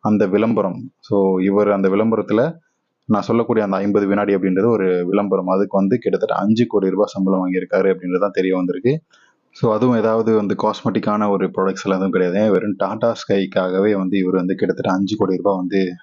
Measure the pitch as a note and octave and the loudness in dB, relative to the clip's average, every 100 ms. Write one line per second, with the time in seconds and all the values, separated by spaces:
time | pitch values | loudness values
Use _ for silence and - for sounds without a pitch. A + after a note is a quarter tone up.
0 | G#2+ G#2 G2+ G#2 A2+ G#2+ F#2+ F2 - _ | 0 2 2 2 0 0 -2 -4 -14 _
1 | - G2+ F#2+ F#2 F#2+ G2 G#2 G2+ F#2+ G2 | -4 0 2 2 2 2 2 2 2 2
2 | A2 A2 G2 G#2+ D3 E3 _ _ _ _ | 0 0 0 0 0 -4 _ _ _ _
3 | - G#2+ F#2+ A#2 A#2 A2 G#2 F#2+ G2+ G2+ | -2 -2 0 0 2 0 0 -2 0 0
4 | G2+ G2+ G2+ G2 F#2+ F#2 A2 A2 F#2+ F2+ | 2 0 2 0 0 2 2 2 2 0
5 | F2 G2+ G2+ G2 F#2 F#2+ G2 G2 G2 A#2+ | 0 0 0 -2 0 0 0 0 0 0
6 | G#2 F#2+ G#2+ - G2+ A2 A#2 G#2 F#2+ F#2 | 0 -2 -2 -2 0 2 2 2 0 0
7 | G#2 G2 F#2+ F#2+ F#2 F#2 F2+ G2 F#2+ F#2 | -2 0 0 0 0 -4 -2 0 0 0
8 | F#2 F2+ G2+ G2 F#2 F#2 F2+ F2+ A#2 D#3 | -2 -2 0 0 0 0 -2 -2 -2 -2
9 | _ _ _ _ _ - B2 A2 B2 A#2 | _ _ _ _ _ -4 0 2 2 2
10 | A2 A2 A2 A2 G2+ F#2+ G#2+ G2+ A#2+ G2+ | 2 0 2 0 0 -2 -2 -2 -2 -2
11 | G2+ G#2 G#2 G2 F#2+ - F#2+ F#2+ G2+ F#2+ | -2 0 0 0 -2 -2 -2 -2 -2 -2
12 | G2 F#2 F2+ F#2 G#2+ F#2 G#2 F#2+ F#2+ A2 | 0 0 0 2 2 2 0 -4 -4 -2
13 | A#2 A2 - G2 F#2+ G2 F#2 F#2 G#2 G2+ | -2 -2 -2 -2 0 -2 -2 0 0 0
14 | F#2 G2 F2+ F#2 F#2 F#2+ G#2 - - F#2 | 0 0 0 0 -2 -2 -2 -2 -2 0
15 | G2 G#2 G2 F#2 F#2 F#2+ F2+ G2 F#2 F2+ | -2 0 -2 0 0 -2 -2 -2 -2 -6